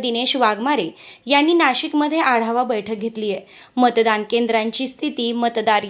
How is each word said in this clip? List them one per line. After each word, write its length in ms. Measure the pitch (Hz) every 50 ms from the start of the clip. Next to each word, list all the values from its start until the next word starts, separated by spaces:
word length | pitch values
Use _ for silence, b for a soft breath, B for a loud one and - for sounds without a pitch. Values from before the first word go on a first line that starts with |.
| 220
दिनेश 340 | 247 233 233 254 247 -
वाघमारे 520 | 269 247 214 208 202 233 277 294 240 175 - - B B B B B B
यांनी 280 | 233 285 285 294 320 349
नाशिकमध्ये 640 | 339 320 269 247 - - 311 302 294 294 294 302 330
आढावा 460 | 311 - 247 233 233 226 233 247 254
बैठक 300 | 226 240 208 202 208 220
घेतली 380 | 202 214 226 220 220 214 208 190
आहे. 80 | - - B B B B B B
मतदान 460 | 247 247 240 240 233 220 226 214 208 208 208
केंद्रांची 560 | 240 233 233 226 220 196 214 226 220 - 269
स्थिती, 460 | 254 262 - - 294 247 - 233 233 233
मतदार 500 | 240 233 233 233 226 220 226 214 208 208